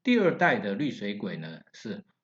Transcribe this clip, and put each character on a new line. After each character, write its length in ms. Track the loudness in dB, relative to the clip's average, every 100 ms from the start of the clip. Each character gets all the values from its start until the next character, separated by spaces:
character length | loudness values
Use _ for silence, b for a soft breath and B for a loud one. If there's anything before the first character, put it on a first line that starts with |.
第 160 | 2 4
二 180 | 4 4
代 220 | 4 4
的 160 | 0
绿 160 | -2 -4
水 240 | -4 -6
鬼 220 | -6 -6 -8
呢， 240 | -10 -14 -18
是 320 | -14 -12 -12 -14 _